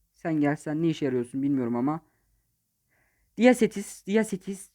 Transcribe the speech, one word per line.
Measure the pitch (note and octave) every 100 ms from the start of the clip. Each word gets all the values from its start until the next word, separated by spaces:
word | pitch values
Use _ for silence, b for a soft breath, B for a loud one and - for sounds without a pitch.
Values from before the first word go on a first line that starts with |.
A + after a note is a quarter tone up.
| _
Sen | _ F3 D#3
gel, | D3 D3+
sen | D#3+ D3+
ne | E3
işe | D#3
yarıyorsun | C#3 B2+ A#2+ C3+
bilmiyorum | C#3 C3+ A#2 A#2+
ama. | C3+ D#3+ - _ _ _ _ _ _ _ _ _ _ _ _ -
Dia | B3
setiz, | B3 G#3+ G3+ - - -
Dia | G#3+
setiz, | G#3+ F#3 - G3 -